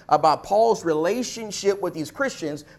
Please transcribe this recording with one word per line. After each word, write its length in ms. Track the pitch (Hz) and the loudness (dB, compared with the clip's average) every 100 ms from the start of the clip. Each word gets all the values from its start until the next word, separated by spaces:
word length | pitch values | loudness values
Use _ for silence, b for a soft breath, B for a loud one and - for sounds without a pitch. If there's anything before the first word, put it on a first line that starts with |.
| B | B
about 360 | 147 156 135 | 4 4 2
Paul's 420 | - 202 226 202 165 | 2 2 4 2 0
relationship 960 | 151 170 233 233 226 220 - 196 196 | 0 0 0 -4 -8 -10 -2 0 0
with 140 | 180 160 | -2 -6
these 160 | 147 | -8
Christians, 520 | - 269 - 156 147 b | -4 -4 -4 -8 -8 b